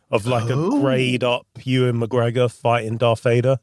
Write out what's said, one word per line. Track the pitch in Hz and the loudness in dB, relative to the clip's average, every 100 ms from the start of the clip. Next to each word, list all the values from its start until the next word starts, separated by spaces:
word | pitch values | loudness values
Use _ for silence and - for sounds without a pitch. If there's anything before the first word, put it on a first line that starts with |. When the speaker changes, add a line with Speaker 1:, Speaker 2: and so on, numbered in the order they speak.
| _ | _
Speaker 1:
of, | 120 113 | -2 0
like, | 120 117 | -2 0
a | |
Speaker 2:
Oh. | 131 180 285 | -2 -2 0
Speaker 1:
grayed | 135 131 127 123 | 0 0 0 0
up | 123 123 - - | -2 -4 -8 -12
Ewan | 131 131 127 117 | -2 0 0 0
McGregor | 113 127 117 120 123 | -2 0 0 0 -2
fighting | - 117 120 110 113 | 0 0 0 -2 0
Darth | 120 113 | 0 2
Vader. | 123 120 127 135 | 2 2 2 -2